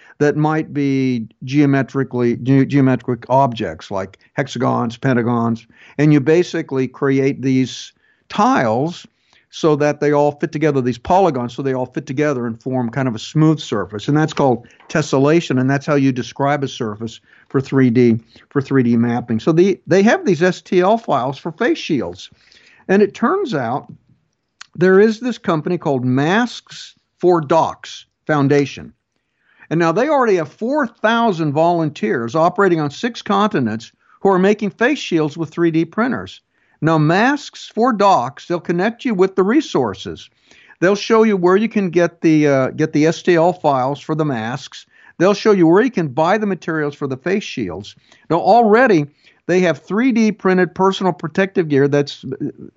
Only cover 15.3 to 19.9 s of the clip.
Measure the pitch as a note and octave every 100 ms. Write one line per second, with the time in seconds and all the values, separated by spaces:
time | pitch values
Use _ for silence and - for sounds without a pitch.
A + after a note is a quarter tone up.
15.3 | E3 - C3 C3 C#3 D3 C#3+ C3+ B2+ A2+
16.3 | - C#3 D3 C3+ - A2+ G#2 A2+ - _
17.3 | _ _ C#3 C3+ C3+ C3 A#2+ A#2+ A2 -
18.3 | _ _ C#3+ C#3 C3+ A#2+ A#2 A#2 A#2 A#2
19.3 | A2 - D#3+ G3 - -